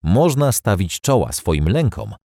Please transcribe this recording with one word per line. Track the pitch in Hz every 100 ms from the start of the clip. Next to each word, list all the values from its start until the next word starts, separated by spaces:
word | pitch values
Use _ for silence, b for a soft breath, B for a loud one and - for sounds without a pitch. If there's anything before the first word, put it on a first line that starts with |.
można | 78 107 170 135 143
stawić | 117 - 95 92 -
czoła | - 131 62
swoim | - - 78 78
lękom | 135 156 - 104 104